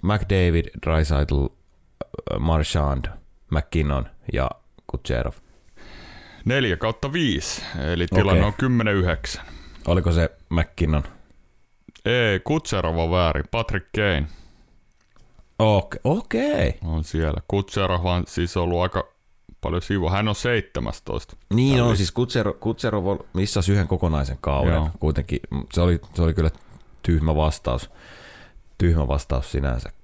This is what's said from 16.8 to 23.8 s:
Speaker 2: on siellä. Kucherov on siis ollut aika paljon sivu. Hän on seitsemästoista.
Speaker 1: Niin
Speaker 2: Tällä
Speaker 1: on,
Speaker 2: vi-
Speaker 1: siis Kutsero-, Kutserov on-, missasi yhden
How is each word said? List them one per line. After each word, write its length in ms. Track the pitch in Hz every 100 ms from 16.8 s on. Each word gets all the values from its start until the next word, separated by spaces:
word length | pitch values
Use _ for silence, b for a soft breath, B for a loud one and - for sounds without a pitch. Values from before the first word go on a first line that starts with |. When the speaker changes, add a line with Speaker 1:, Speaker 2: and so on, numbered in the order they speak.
Speaker 2:
on 200 | 85 80
siellä. 380 | 78 80 80 85 -
Kucherov 580 | 101 101 - 95 90 90
on 180 | 90 85
siis 300 | - 87 -
ollut 220 | 87 87
aika 320 | 90 92 - _ _ _ - -
paljon 200 | - 85
sivu. 280 | - 98 82
Hän 180 | 98 107
on 80 | 104
seitsemästoista. 1000 | 123 117 - - 57 - - - - - _
Speaker 1:
Niin 200 | 107 135
Speaker 2:
Tällä 120 | 135 120
Speaker 1:
on, 60 |
Speaker 2:
vi- 60 | 104
Speaker 1:
siis 140 | 95
Kutsero-, 420 | - 123 127 104 -
Kutserov 460 | 107 113 120 107 92
on-, 200 | 101 -
missasi 380 | 92 98 - 87
yhden 160 | 101